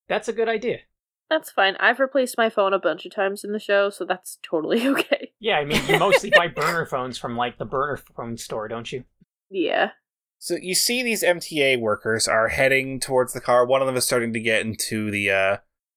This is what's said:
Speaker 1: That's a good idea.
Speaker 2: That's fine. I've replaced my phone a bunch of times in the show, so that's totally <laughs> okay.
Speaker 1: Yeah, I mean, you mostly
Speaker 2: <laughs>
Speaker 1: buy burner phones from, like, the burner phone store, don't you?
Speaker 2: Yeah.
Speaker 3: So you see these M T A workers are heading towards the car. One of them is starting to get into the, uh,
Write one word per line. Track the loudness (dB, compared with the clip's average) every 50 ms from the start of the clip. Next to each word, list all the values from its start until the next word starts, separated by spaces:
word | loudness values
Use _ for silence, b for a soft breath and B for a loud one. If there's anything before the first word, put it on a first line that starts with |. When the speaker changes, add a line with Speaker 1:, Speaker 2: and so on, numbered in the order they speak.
| _ -4
Speaker 1:
That's | -4 -2 -2 -4
a | -2
good | -2 0 0
idea. | 0 -2 -2 -4 -6 -6 _ _ _ _ _ _ _ _ _ _
Speaker 2:
That's | -2 -2 -2 -2
fine. | 0 2 2 2 2
I've | 2 2 2 2 2
replaced | -2 2 2 0 0 0 0 0
my | 0 2
phone | 2 2 2 2
a | 2 2
bunch | 2 0 -2 -2 -8
of | -10 -4
times | -2 -2 -2 -2 -6 -8
in | -6
the | -8 -6
show, | -2 2 2 2 2 2
so | -2 -6 -4
that's | -4 -4 -6 _ -16 -16 _ -8 -4
totally | -4 -2 0 2 0 2 2 2
<laughs> |
okay. | 0 0 0 -2 -2 -4 -4 -14 _ _
Speaker 1:
Yeah, | -2 0 0 0
I | 0
mean, | 0 0 0 2
you | 2 2 4
mostly | 6 6 4 4 4 4
Speaker 2:
<laughs> | 4
Speaker 1:
buy | 4 4 4
burner | -2 -2 -2 0 0 -2 -4
phones | -2 -4 -4 -4 -4 -8 -8
from, | -8 -6 -2
like, | -2 -2 -4 -4 _
the | -10
burner | -4 -2 -2 -2 -2 -4 -8 -10 _ _
phone | -12 -10 -8 -8 -10
store, | -10 -8 -6 -6 -6
don't | -6 -8 -8 -8 -8
you? | -10 -10 -12 _ _ _ _ _ _ _ _ _
Speaker 2:
Yeah. | -4 -2 0 0 2 2 0 0 -4 _ _ _ _ _ _ _ _ _
Speaker 3:
So | -6 -6 -6 -6
you | -4 -2 0
see | 0 0 0 0 -2
these | 0 -2 -2 2
M | 2 2 2 0
T | -4 -6 0 2
A | 4 4 2
workers | 2 2 0 -2 0 0 -2 0 0 2 2
are | 2 2 2 2
heading | 2 2 2 4 2 2 0 -2 -8 -8
towards | -4 0 2 2 2 0
the | -4 -6
car. | 0 4 4 4 6
One | 4 2 2
of | 2
them | 0 0
is | -2 -2
starting | 0 0 0 0 -2
to | -4 -4
get | -2 0 0 0 0
into | -2 -4 -6 -6 -6 -4 -4 -4 -2
the, | -2 0 0 2
uh, | 2 2 2 2 0 -2 _ _ _ _ _ _ _